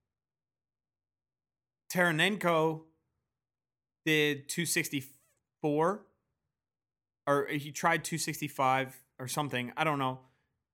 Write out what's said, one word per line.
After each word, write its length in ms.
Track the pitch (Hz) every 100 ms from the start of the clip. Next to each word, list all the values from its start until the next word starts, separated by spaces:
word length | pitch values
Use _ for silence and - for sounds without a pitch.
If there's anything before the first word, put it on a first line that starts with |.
| _ _ _ _ _ _ _ _ _ _ _ _ _ _ _ _ _ _ -
Taranenko 920 | 180 175 156 180 202 175 160 160 156 - _ _ _ _ _ _ _ _ _ _ _
did 440 | 160 156 147 139 -
two 180 | - 165
sixty-four, 1400 | 170 156 143 131 - _ _ _ _ 156 147 170 214 - _ _ _ _ _ _ _ _ _ _ _ -
or 200 | 143 -
he 260 | 147 147
tried 320 | 131 170 165
two 140 | - 160
sixty-five 840 | - 151 143 - 131 131 131 - _ -
or 100 | 127
something. 440 | 156 143 127 123 -
I 80 |
don't 140 | 156 143
know. 220 | 131 131 - _ _ _ _